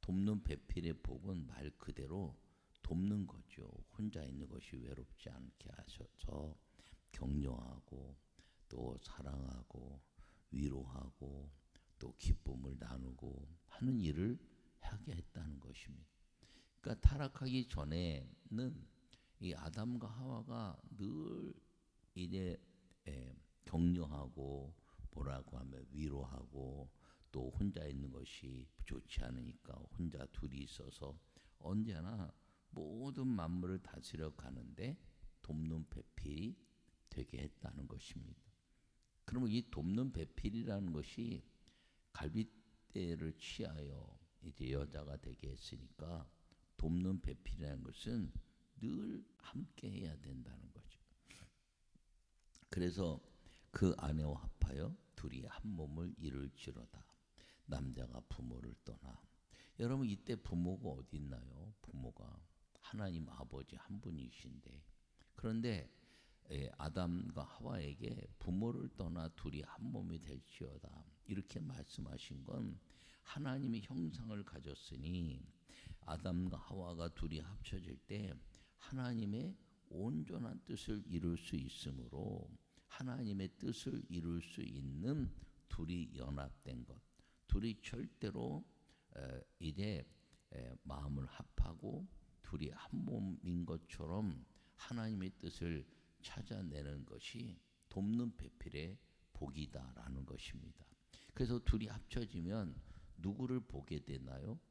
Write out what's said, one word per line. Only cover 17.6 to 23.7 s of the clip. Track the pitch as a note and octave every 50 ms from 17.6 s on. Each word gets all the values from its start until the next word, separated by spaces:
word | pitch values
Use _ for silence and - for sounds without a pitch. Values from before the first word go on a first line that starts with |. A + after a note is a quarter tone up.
| B2 -
전에는 | - - D2 D2 D#2 E2+ F2+ E2+ D#2 C2+ C2 B1+ - - - - - A2 B2+ B2+ - - C2+ - - - - - - - - _ - -
이 | - F2+ D#2
아담과 | D2+ D2 D#2+ D#2+ - G#2+ A#2+ B2 A#2+ A2+ G#2
하와가 | G#2+ A#2 C3 C3 B2+ A2+ A2+ - A#2 A#2 A2+ G2 D2 - - - - G#2
늘 | F#2 G2+ C3 D#3 D#3 - - - - - - - - - - - _ _ _ - - - _
이제, | F#2 F2+ F2 F2 F#2+ F#2 F2+ E2+ - - - - - - - - - _ -
에, | C#2+ C2 B1+ B1+ C2 D#2+ - - - - -
격려하고, | -